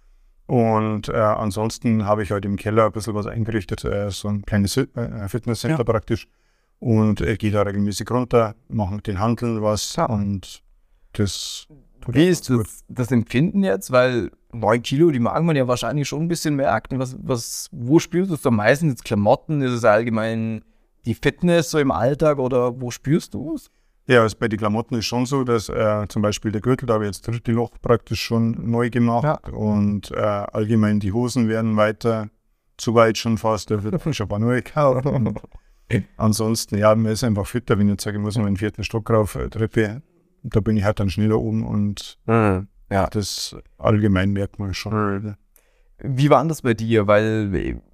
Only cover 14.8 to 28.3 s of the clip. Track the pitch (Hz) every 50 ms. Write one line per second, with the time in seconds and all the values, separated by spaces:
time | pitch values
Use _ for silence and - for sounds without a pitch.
14.8 | 117 - 135 139 165 170 143 120 117 104 92 143 165 170 156 139 127 120 123 120
15.8 | 123 113 127 151 139 - 139 147 165 170 175 - - 156 147 139 135 151 110 110
16.8 | - - 135 127 131 127 131 - - - 131 117 - - - - - - - -
17.8 | 117 123 151 170 - - - 175 190 196 160 - - - 117 104 101 113 139 143
18.8 | 170 151 120 - - - 113 101 101 107 135 - - - 156 143 135 127 123 117
19.8 | 113 113 104 110 120 120 113 110 110 113 113 113 113 113 110 110 - _ _ _
20.8 | _ _ _ _ _ 117 110 - - 147 - - 180 175 170 170 156 - - 156
21.8 | 143 135 - 85 110 131 147 131 160 151 147 135 127 123 131 123 123 123 120 127
22.8 | 127 120 - - - 131 151 214 - - - 98 - 320 320 269 - _ _ _
23.8 | _ _ _ _ _ - 127 120 113 107 - - 123 110 110 101 113 104 104 113
24.8 | 120 - 123 113 98 - 120 123 127 120 143 135 127 123 120 113 - - - -
25.8 | 113 107 107 107 104 - - 113 104 104 104 - - 110 104 107 - 123 131 -
26.8 | 135 117 113 107 107 101 98 - - - 117 120 - - 113 117 117 - - -
27.8 | - - 117 113 - - 113 - - -